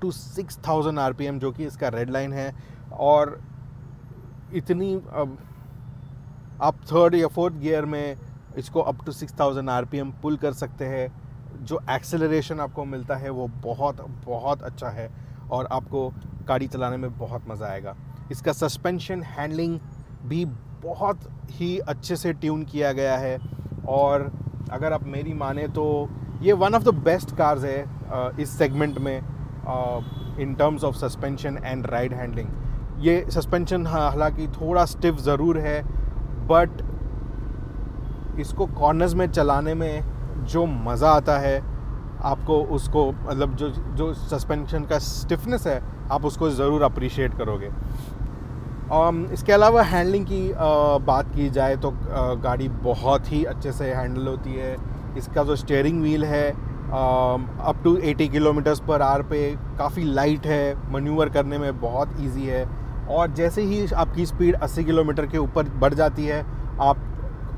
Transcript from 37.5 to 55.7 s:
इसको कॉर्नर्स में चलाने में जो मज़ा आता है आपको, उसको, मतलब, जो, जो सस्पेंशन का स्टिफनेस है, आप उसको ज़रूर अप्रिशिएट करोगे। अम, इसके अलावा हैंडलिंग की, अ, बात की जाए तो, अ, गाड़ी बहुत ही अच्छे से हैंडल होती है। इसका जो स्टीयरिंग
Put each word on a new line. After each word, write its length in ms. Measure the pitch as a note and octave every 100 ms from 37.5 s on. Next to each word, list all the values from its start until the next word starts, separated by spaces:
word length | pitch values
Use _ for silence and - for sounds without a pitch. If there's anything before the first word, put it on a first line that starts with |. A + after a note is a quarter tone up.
| - - - - - - - - -
इसको 260 | D3 - F#3+
कॉर्नर्स 480 | - D3 D#3+ F3
में 180 | E3+ F3+
चलाने 420 | E3+ D3 C#3+ D3+
में 460 | D#3+ D#3+ D3+ - - - -
जो 260 | B2+ E3 E3+
मज़ा 460 | C3 A2+ A#2+ D3+
आता 280 | D3+ C#3+ C#3+
है 220 | C#3 C3+ - - - - - -
आपको, 400 | C#3 C3+ - D3+
उसको, 480 | - C#3+ C3+ D3+ C#3
मतलब, 440 | C#3 - C3+ C#3+ B2+
जो, 140 | D3
जो 440 | B2+ - B2+ D#3+
सस्पेंशन 720 | D#3+ - D3 - D3+ C#3 D#3+ D3
का 140 | D3+
स्टिफनेस 680 | - - - E3+ - B3 F3
है, 160 | D#3+ - - -
आप 140 | C#3 C#3+
उसको 240 | - D#3+
ज़रूर 320 | C3 C#3 D3+
अप्रिशिएट 560 | C#3+ A2+ B2+ C#3 B2+ -
करोगे। 340 | A2 G#2 G2+ - - - - - - - - - - - -
अम, 380 | D#3 E3 E3 F#3
इसके 220 | F3+ -
अलावा 300 | G3+ G#3+ A#3
हैंडलिंग 420 | F#3+ F3+ F3+ G3+ F#3+
की, 260 | G3 F#3
अ, 60 | D#3+ D#3 D3+ D3 C#3+
बात 380 | C3 C3 C3+ -
की 140 | C#3+
जाए 280 | C3 C3+ C3+
तो, 140 | C#3
अ, 420 | - - C3+ B2+
गाड़ी 360 | B2 B2+ B2+ C3
बहुत 640 | A2+ A#2+ A#2 B2 C#3 -
ही 120 | D3+
अच्छे 280 | D#3 C3+ C#3+
से 220 | B2+ C3+
हैंडल 340 | B2+ B2 B2+ C3
होती 260 | C3 C3
है। 240 | C3 C3 B2+ - - - -
इसका 260 | - D#3
जो 120 | C#3+ C#3+
स्टीयरिंग 460 | C3+